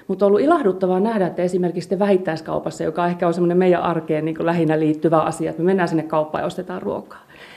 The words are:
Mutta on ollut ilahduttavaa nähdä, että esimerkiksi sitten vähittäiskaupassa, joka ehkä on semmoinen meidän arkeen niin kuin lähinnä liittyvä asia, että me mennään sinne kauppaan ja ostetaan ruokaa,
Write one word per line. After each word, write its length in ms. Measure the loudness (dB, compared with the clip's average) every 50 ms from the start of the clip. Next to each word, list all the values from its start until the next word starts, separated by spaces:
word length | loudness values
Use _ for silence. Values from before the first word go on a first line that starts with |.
| -8 -6
Mutta 180 | -2 2 4
on 20 | 4
ollut 140 | 4 4
ilahduttavaa 580 | 6 4 4 4 4 0 0 2 0 0 2 2
nähdä, 280 | 0 0 0 0 0 0
että 140 | 0 -2
esimerkiksi 440 | -2 0 0 0 0 0 -2 -4 -4
sitten 140 | -4 -2 0
vähittäiskaupassa, 840 | 2 2 2 2 2 -2 -4 -6 -6 -6 -6 -4 -4 -6 -6 -4 -6
joka 240 | -4 -2 0 0 -2
ehkä 200 | 0 0 0 0
on 60 | 2
semmoinen 240 | 2 0 2 4 4
meidän 240 | 4 4 4 2
arkeen 440 | 2 0 -2 -2 -2 -2 -2 -2 -2
niin 100 | -4 -4
kuin 100 | -2 -2
lähinnä 340 | -2 0 0 2 2 2 2
liittyvä 420 | 2 0 0 0 2 2 4 4
asia, 280 | 2 2 -2 -4 -6 -6
että 120 | -4 -2
me 40 | 0
mennään 240 | 0 2 2 0 0
sinne 140 | 0 -2 -2
kauppaan 380 | -2 -2 -2 -2 -2 -4 -4
ja 60 | -4 -6
ostetaan 340 | -6 -8 -10 -10 -10 -8
ruokaa, 460 | -8 -6 -8 -8 -8 -12 -20 -20 -20 _ -20 -20 -20 -20 -20